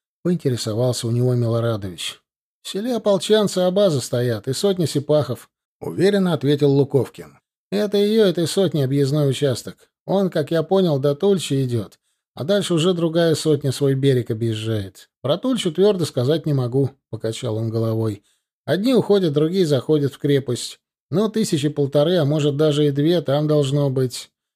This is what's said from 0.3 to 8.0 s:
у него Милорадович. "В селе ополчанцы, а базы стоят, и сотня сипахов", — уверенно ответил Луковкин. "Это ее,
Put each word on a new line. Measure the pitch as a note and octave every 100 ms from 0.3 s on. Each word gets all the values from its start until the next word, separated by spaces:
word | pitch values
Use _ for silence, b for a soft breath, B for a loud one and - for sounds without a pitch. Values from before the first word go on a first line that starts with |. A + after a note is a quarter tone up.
| F3 C#3 A#2 A2 G#2+ B2+ A#2+ A#2
у |
него | A#2+ B2+
Милорадович. | B2 A#2 A#2 A#2 G#2+ G2 E2+ - - _ _ _ _
"В | -
селе | F#3+ A#3+ A3+
ополчанцы, | G#3+ F#3+ - G#3+ G3 F#3
а | F3+
базы | F#3 G3+ C#3
стоят, | - B2 B2 A2 -
и |
сотня | C3 G3+ F#3 D3+
сипахов", — | C#3+ C#3 D3+ B2+ A2+ - _ _ _
уверенно | - F2 F#3+ G3+ F3+
ответил | D3+ C#3 C#3+ C#3+
Луковкин. | C#3 C3+ C#3 G#2+ - - - _ _ _
"Это | G3 G#3
ее, | G3+